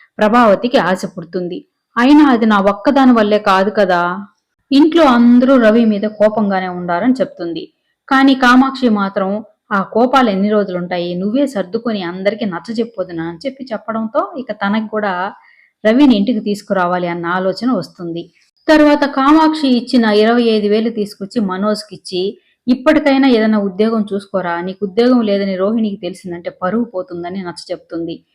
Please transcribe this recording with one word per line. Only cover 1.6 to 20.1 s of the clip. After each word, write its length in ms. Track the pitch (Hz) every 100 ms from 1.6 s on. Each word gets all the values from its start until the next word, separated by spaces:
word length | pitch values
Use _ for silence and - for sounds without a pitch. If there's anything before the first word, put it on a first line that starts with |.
| - _ _ -
"అయినా 280 | 247 294 285
అది 200 | 233 220
నా 140 | 202
ఒక్కదాని 520 | 196 196 294 269 254
వల్లే 280 | 233 208 208
కాదు 300 | 208 190 196
కదా, 560 | 208 190 175 175 190 202 _ _ _ _
ఇంట్లో 320 | 277 311 330
అందరూ 540 | 294 240 240 247 254 269
రవి 280 | 220 226 226
మీద 160 | 202
కోపంగానే 680 | 214 214 214 214 202 190 185
ఉండారని" 460 | 180 175 175 240
చెప్తుంది. 600 | 254 190 - 170 165 - _ _ _ -
కానీ 240 | 269 277
కామాక్షి 560 | 262 247 254 269 269 247
మాత్రం, 540 | 208 196 202 190 208 214 _ -
"ఆ 100 | 202
కోపాలు 480 | 185 214 254 269 240
ఎన్ని 200 | 190 208
రోజులుంటాయి, 640 | 214 196 180 180 180 175 175
నువ్వే 320 | 196 247 277
సర్దుకొని 560 | 208 180 226 233 214
అందరికీ 420 | 170 185 196 214 214
నచ్చజెప్పొదినా" 760 | 170 170 226 226 - 180 170
అని 140 | 165 165 269
చెప్పి 200 | 262 262
చెప్పడంతో 600 | 214 220 220 220 285 392 330
ఇక 140 | 247
తనకి 360 | 208 202 214 214
కూడా 460 | 214 208 180 196 - _ _ _ _ 214
రవిని 300 | 240 285 208
ఇంటికి 240 | 196 214
తీసుకురావాలి 680 | 208 202 - 185 175 180 175
అన్న 180 | 170 170
ఆలోచన 460 | 185 190 185 240
వస్తుంది. 600 | 220 - - 170 165 170 _ _ _ -
తర్వాత 360 | 302 294 294 277
కామాక్షి 640 | 277 269 311 311 311 277
ఇచ్చిన 380 | 247 - 254
ఇరవై 380 | 226